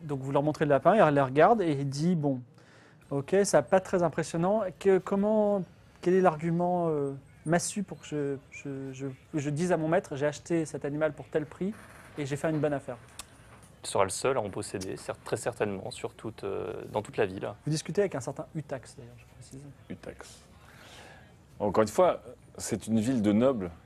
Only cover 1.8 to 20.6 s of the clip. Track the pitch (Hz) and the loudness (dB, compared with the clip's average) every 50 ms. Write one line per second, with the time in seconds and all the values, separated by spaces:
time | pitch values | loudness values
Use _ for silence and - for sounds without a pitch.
1.8 | 143 139 135 143 156 175 185 160 143 143 135 123 120 113 - - - - - - | -2 -4 -4 -2 0 0 0 2 0 0 -2 -2 -6 -12 -20 -20 -20 -20 -20 -20
2.8 | - - - - - - 139 139 139 - 185 196 202 196 - 151 143 - 196 190 | -20 -20 -20 -20 -12 -6 -6 -6 -4 0 2 2 2 6 4 4 4 4 2 2
3.8 | 190 - - 180 175 156 - - 156 - - 165 170 185 208 226 208 185 - - | 2 2 0 2 2 2 0 -2 -6 -4 -2 0 0 2 2 0 -2 -4 -8 -2
4.8 | - 196 190 185 - - 196 202 202 214 220 214 208 208 202 196 170 - - - | 2 4 4 4 2 0 0 0 2 2 4 4 4 2 2 0 -2 -6 -12 -20
5.8 | - - - - - 175 185 190 185 180 156 151 165 170 165 175 175 180 180 175 | -20 -20 -16 -4 0 2 4 6 6 4 4 2 -2 -2 0 0 0 0 0 0
6.8 | 170 165 156 147 143 139 139 143 - - - - - 156 165 175 - - - 208 | 0 0 0 -2 -2 -4 -6 -10 -14 -20 -20 -10 -2 0 0 0 0 -2 -6 -6
7.8 | 190 - 160 - - - 151 147 143 139 139 135 - - - - - 143 139 135 | -8 -8 -10 -14 -12 -8 -6 -4 -4 -4 -4 -6 -10 -16 -20 -14 -12 -10 -10 -10
8.8 | 135 135 131 131 139 135 131 - - - - 156 135 151 147 143 180 175 180 165 | -10 -10 -10 -8 -10 -10 -10 -12 -16 -8 -6 -4 -4 -2 -2 -2 0 0 0 0
9.8 | 160 156 165 196 208 - 151 131 147 151 143 - - - 175 165 156 - - 139 | 2 2 0 0 0 -2 -6 -2 -2 -2 -2 -4 -6 -2 -2 -2 -2 -2 -6 -8
10.8 | - 147 143 151 156 156 143 - 135 - - 165 147 - - - 180 196 220 - | -6 -6 -4 -2 -2 -2 -2 -4 -12 -4 -2 -2 -2 -2 -8 -6 -6 -6 -6 -8
11.8 | - - - - - - - - 147 131 147 139 - 165 156 151 139 151 147 135 | -14 -20 -20 -20 -20 -16 -10 -8 -6 -4 -4 -2 -2 0 0 2 0 0 -2 -2
12.8 | - - 123 117 - - - - - - - - - - - - - - - - | -6 -10 -14 -14 -16 -20 -20 -20 -20 -20 -20 -20 -20 -20 -20 -20 -20 -20 -20 -16
13.8 | - - - 107 98 95 - - - 135 131 127 107 101 - 110 104 - - 101 | -14 -6 0 0 2 2 0 -2 -2 0 0 0 -2 -4 -6 -8 -10 -8 -4 4
14.8 | 92 98 - - - - - - - - 143 110 - 123 117 - 113 104 98 95 | 6 6 6 4 -2 -8 -10 -8 -6 -4 -4 -2 -2 -4 0 0 0 0 -2 -4
15.8 | - 120 - - - 113 - - - - - - - 98 98 95 95 98 - - | -6 -8 -10 -8 -8 -8 -8 -8 -12 -12 -10 -6 -6 -6 -4 -4 -6 -6 -8 -10
16.8 | - - - 107 104 - - 131 113 92 92 98 - 117 107 - - 147 156 151 | -10 -4 -4 -4 -4 -4 0 0 0 0 0 -6 -8 -8 -10 -8 -4 -4 -4 -4
17.8 | - - 160 208 208 185 - 135 120 151 139 - - - - 160 143 - 143 127 | -4 -4 -2 0 0 0 0 -6 -8 -8 -10 -10 -12 -10 -10 -10 -8 -8 -10 -12
18.8 | - - - - 123 117 123 120 - - - - - - - 135 143 143 131 - | -12 -16 -20 -20 -20 -20 -20 -20 -20 -20 -20 -20 -20 -18 -18 -18 -18 -18 -20 -20
19.8 | - - 92 - - - - - - - - - - - - - | -16 -14 -14 -14 -12 -16 -16 -16 -18 -20 -20 -20 -20 -20 -20 -20